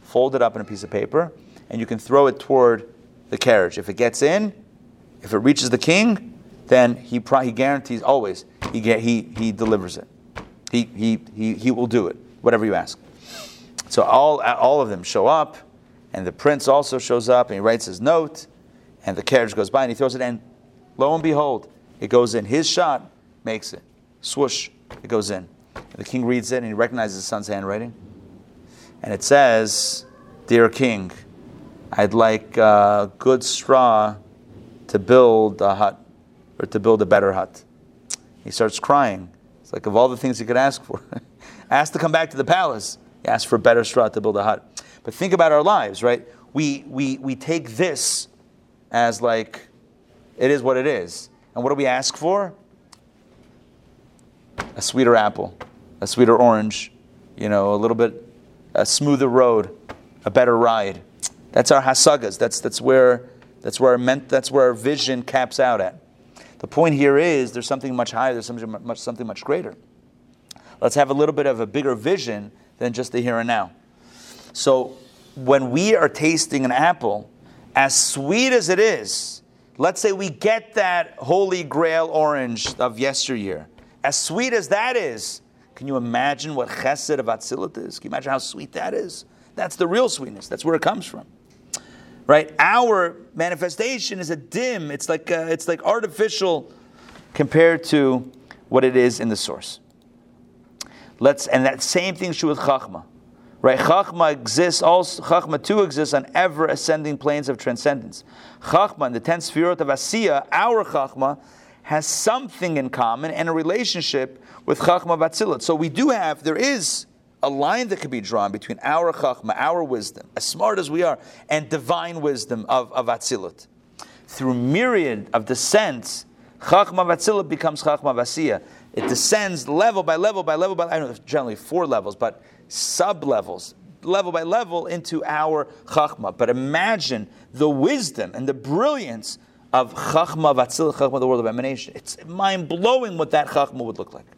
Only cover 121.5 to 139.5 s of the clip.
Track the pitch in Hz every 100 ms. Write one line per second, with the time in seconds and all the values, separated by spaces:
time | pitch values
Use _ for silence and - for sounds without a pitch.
121.5 | 151 151 156 120 170 170 165 147 131 -
122.5 | 117 104 127 113 120 120 117 - 117 87
123.5 | - - _ _ - - - - - 131
124.5 | 123 123 165 254 220 147 107 101 117 110
125.5 | 127 - 214 202 127 - - - _ -
126.5 | _ - 185 202 180 175 170 - 208 160
127.5 | 156 160 147 160 147 147 120 120 - 151
128.5 | 98 - - - - - 123 - 214 202
129.5 | 165 127 151 220 196 175 160 202 196 160
130.5 | 156 190 180 170 160 135 117 - 151 127
131.5 | 107 - 165 165 117 95 98 113 - -
132.5 | _ _ - - - 185 185 139 113 90
133.5 | 90 - _ - - 156 185 180 165 165
134.5 | 220 202 170 165 175 160 160 - 151 156
135.5 | 156 143 - - 156 147 - 101 - 117
136.5 | 123 135 160 202 220 139 120 101 - -
137.5 | 123 151 139 139 285 175 - 92 90 135
138.5 | 131 120 160 269 285 165 113 - - _